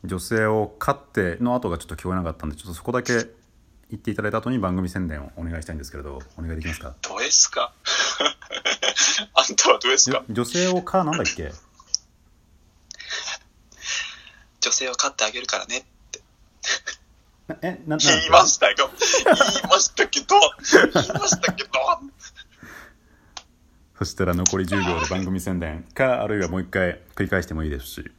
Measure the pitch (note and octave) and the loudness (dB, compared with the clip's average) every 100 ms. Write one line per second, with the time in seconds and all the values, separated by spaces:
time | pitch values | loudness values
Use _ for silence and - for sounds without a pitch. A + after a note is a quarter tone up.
0 | F#2 F#2 - A2+ G#2+ A2 G#2 - - C#3 | -6 -6 -2 0 2 2 0 -4 -4 -4
1 | - - F2+ E2+ A#2+ B2 A2 E2 - E2+ | -4 -2 0 0 0 0 -2 -6 -8 -10
2 | F#2 F#2 E2+ D#2+ D#2+ D#2 F#2 E2+ - B2 | -4 -4 -4 -6 -8 -10 -12 -10 -4 -4
3 | B2 A#2+ A2+ - _ _ _ _ _ A2 | 0 -2 -2 -12 _ _ _ _ _ -10
4 | - G2+ G#2 A2 A#2+ B2+ F#2+ F2+ F2+ F#2+ | -6 -4 -2 -2 -2 -2 0 0 -2 -4
5 | F2+ D2+ C#2+ - E2 E2 D#2 D#2+ C2+ D2 | -4 -6 -10 -10 -8 -8 -8 -10 -10 -12
6 | C#2+ C2+ C2+ - E2 D#2+ D#2+ D#2+ - - | -12 -14 -16 -12 -8 -6 -6 -8 -10 -12
7 | - G2 B2+ - - - - _ - - | -10 -6 2 4 4 2 -4 _ -4 -2
8 | - - D3+ - - - - - - - | -2 0 -2 -2 -12 -4 -4 -2 -2 2
9 | - - - - - - - - B2 C3 | 2 2 0 0 2 2 4 4 4 4
10 | B2+ C3+ - A#2 A#2+ F3 F#3 F3+ F3+ F#3+ | 4 2 -2 -4 -2 0 2 0 0 0
11 | D#3+ E3 F#3+ - D#2+ - _ _ - - | 0 0 -2 -4 -10 -12 _ _ -8 -8
12 | _ _ _ _ _ _ _ _ _ - | _ _ _ _ _ _ _ _ _ -20
13 | - - - - _ _ _ - - - | -12 -10 -8 -10 _ _ _ -14 -8 -6
14 | - - - - _ _ A#2+ - C3 A#2+ | -8 -12 -20 -20 _ _ -2 0 -2 -2
15 | C#3 - G#2+ G2+ G2 G2 G2 B2 - _ | -2 0 -2 -2 -4 -4 -4 -8 -10 _
16 | _ - _ _ _ _ - - - - | _ -20 _ _ _ _ -6 -4 -6 -14
17 | _ _ _ _ - - E3+ F#3 E3 D3+ | _ _ _ _ -16 -8 -8 -8 -4 2
18 | D3 C#3 - E3+ - - - - - - | 4 4 6 8 8 4 2 2 0 0
19 | A4 C5+ - - D#4 C#4 - G3 - - | 0 2 4 6 4 2 2 4 4 0
20 | - D4 - G4+ - - - - - - | 0 0 4 6 6 2 6 6 8 4
21 | - - - - - - - C3 C3 E4 | 2 -2 0 0 0 -2 -4 -2 0 -2
22 | C#4 _ - - - _ - - - _ | -4 _ -20 -20 -20 _ -20 -20 -20 _
23 | _ _ _ - - _ _ _ _ - | _ _ _ -20 -20 _ _ _ _ -8
24 | - - F#2 F2 F#2 F#2+ F#2 G2 F2+ E2+ | -6 -2 0 2 2 2 0 0 0 -2
25 | D#2+ F#2 F#2 F#2+ F#2 F#2 E2 D#2 - - | -2 -2 -2 -4 -2 -4 -4 -6 -12 0
26 | C3 B2 G#2 G#2 F2 F#2 F2+ G2 F2+ E2 | 2 2 0 0 0 -2 -2 0 0 -2
27 | - - F#2+ F#2+ F2+ D#2+ D#2 C#2 - - | -12 -4 0 0 -2 -4 -4 -6 -10 -14
28 | - | -14